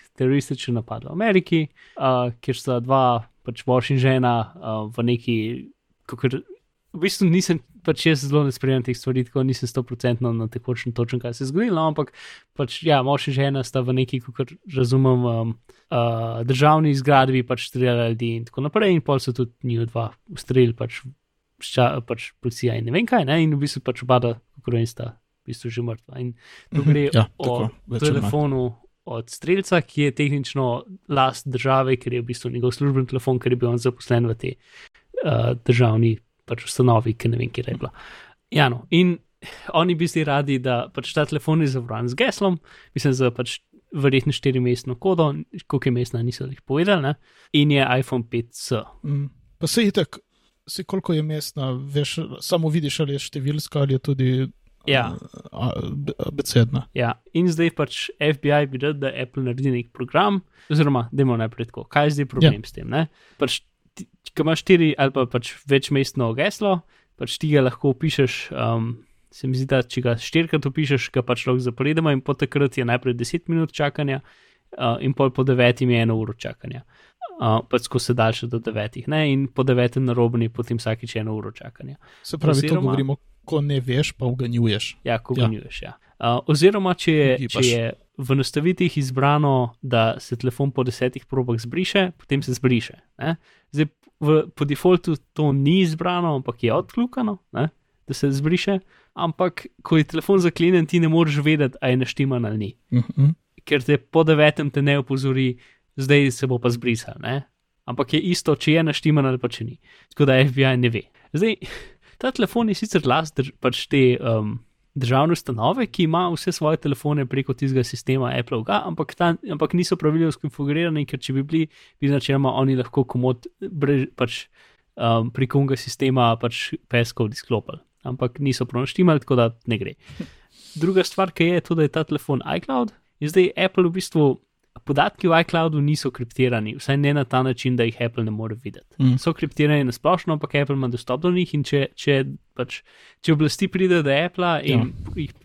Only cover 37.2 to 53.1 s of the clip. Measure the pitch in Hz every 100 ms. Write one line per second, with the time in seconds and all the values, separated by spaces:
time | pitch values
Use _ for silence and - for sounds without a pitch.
37.2 | 117 117 117 - 120 123 - - - -
38.2 | - _ - - 135 120 - 170 180 170
39.2 | _ _ - - - 156 180 160 170 160
40.2 | 147 143 139 131 127 120 - - - 156
41.2 | 147 151 - 160 143 127 117 113 120 135
42.2 | 262 - 196 170 _ - _ - 143 131
43.2 | 123 120 120 - _ _ _ 151 139 131
44.2 | 147 - 139 127 123 120 127 120 190 170
45.2 | 151 151 - 180 - 143 135 123 123 120
46.2 | 117 - 135 131 - 143 190 180 139 147
47.2 | _ _ _ 147 147 143 131 127 - 127
48.2 | 117 120 117 - - 117 - - 147 143
49.2 | 143 _ _ - 160 233 202 196 - -
50.2 | _ _ _ _ - - 175 190 - 156
51.2 | 156 151 - 147 131 127 139 143 143 -
52.2 | - 135 - 170 160 160 143 - 143